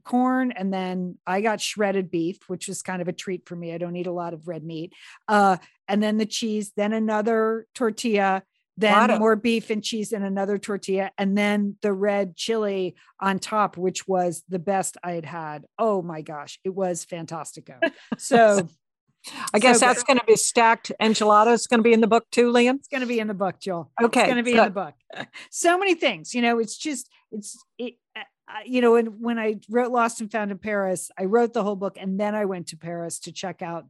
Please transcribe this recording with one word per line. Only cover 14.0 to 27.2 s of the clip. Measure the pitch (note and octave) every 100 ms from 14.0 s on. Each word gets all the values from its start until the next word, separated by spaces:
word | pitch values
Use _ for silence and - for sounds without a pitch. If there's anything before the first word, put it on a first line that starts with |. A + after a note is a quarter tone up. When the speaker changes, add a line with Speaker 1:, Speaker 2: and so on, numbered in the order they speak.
| -
Speaker 1:
was | F#3 F3+ E3 -
the | F#3
best | E3 G3 F3+ -
I | F3
had | E3+ D3+
had. | E3+ D#3 D3+ - -
Oh | A3+ G3
my | F3 D#3+
gosh, | D#3 D3+ C#3 -
it | F#3+ F#3
was | F#3 F3 -
fantastico. | E3+ E3 E3 C#3+ - - C3
Speaker 2:
<laughs> | - - - -
Speaker 1:
So | - A#3+ A3 G3+ E3+ _ _ _ _ _ - - -
Speaker 2:
I | G#3+
guess | B3+ A#3+
Speaker 1:
so | B3+
Speaker 2:
that's | B3
Speaker 1:
good. | - B3+
Speaker 2:
gonna | A#3
be | G#3+
stacked | - - A3+ A3+ - -
enchilada. | A3 A3 G#3+ G#3 A3
It's | A#3+ -
gonna | A#3+
be | A3+
in | A3+
the | A3+
book | A3+ -
too, | - A#3+
Liam? | A#3+ A#3+ C4+
Speaker 1:
It's | -
gonna | C4+ B3
be | A#3+
in | G#3+
the |
book, | F#3+ F#3+ -
Jill. | G3 E3+ D3+ -
Speaker 2:
Okay, | A#3 B3
Speaker 1:
It's | A#3
gonna | B3
be | A#3+
in | A3+
the | G#3
Speaker 2:
good. |
Speaker 1:
book. | G3 D#3+ - _ - - - -
So | - E4+ F4+
many | G4 F4
things, | D4 F3 D#3+ B3
you |
know, | A#3+ A#3
it's | A3 -
just, | D#4 C#4 - _